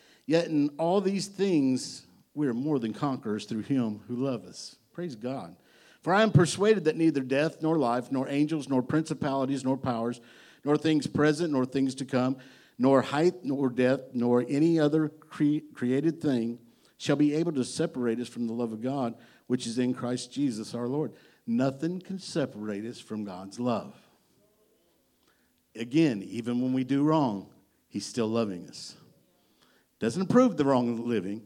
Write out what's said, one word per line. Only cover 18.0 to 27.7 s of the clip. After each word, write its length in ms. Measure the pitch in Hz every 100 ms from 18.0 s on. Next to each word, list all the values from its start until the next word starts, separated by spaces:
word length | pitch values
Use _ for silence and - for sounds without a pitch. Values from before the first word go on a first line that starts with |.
| 120 117
us 80 | 117
from 200 | 120 117
the 60 |
love 200 | 117 120
of 80 | 110
God, 340 | 123 143 120 117 - - -
which 180 | 127 113
is 140 | 113
in 140 | 123
Christ 380 | 123 123 123 -
Jesus 440 | - 143 107 107 120
our 120 | 120
Lord." 260 | 139 135 - - _ -
Nothing 520 | 117 131 - 165 180
can 180 | - 190
separate 680 | - 170 135 107 107 101 110
us 140 | 120
from 240 | - 110
God's 360 | 101 92 98 104
love. 340 | 123 113 - - _ _ _ _ _ _ _ _ _ _ _ _ _ _ _ _ _ 110
Again, 480 | 120 143 160 107
even 380 | - 107 113 123
when 120 | 127
we 100 | 131
do 200 | 127 139
wrong, 460 | 147 160 135 101 92 - _